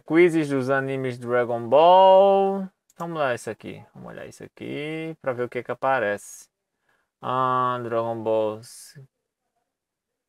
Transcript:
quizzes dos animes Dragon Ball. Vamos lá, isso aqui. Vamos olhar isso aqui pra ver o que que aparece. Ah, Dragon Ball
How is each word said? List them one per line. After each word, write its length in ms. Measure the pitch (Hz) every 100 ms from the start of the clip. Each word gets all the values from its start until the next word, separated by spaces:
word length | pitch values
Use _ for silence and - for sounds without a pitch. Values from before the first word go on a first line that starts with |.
| -
quizzes 420 | 160 175 160 147
dos 200 | 139 127
animes 480 | 139 135 135 131 123
Dragon 500 | 120 123 120 120 117
Ball. 1000 | 135 170 185 190 190 196 196 196 196 190 _ _ -
Vamos 220 | 170 160
lá, 160 | 139
isso 160 | 117 -
aqui. 340 | 107 - 104 113
Vamos 200 | - 123
olhar 160 | 113 135
isso 160 | -
aqui 720 | - - 110 139 151 160 160 160
pra 140 | -
ver 120 | 120 123
o 40 |
que 140 | 127
que 80 | 113
aparece. 760 | 120 139 131 104 104 - - - _ _ _ _ _ _ _
Ah, 600 | 131 127 127 127 127 123
Dragon 400 | 117 113 117 113
Ball 400 | 113 110 107 107 120 - - - 135 _ _ _ _ _ _ _ _ _ _ _